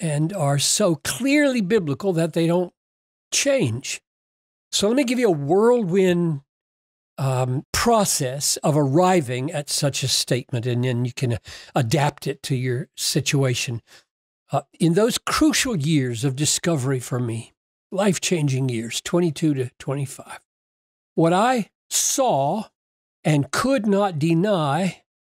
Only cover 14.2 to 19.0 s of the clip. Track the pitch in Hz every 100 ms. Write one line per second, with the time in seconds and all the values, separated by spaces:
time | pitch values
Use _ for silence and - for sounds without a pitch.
14.2 | _ _ _ 139 - - 165 175 233 -
15.2 | - - 311 - 262 196 143 151 127 117
16.2 | 139 131 151 - 175 160 127 131 - 123
17.2 | 120 113 - _ _ _ _ 190 202 -
18.2 | - 175 147 131 131 117 117 -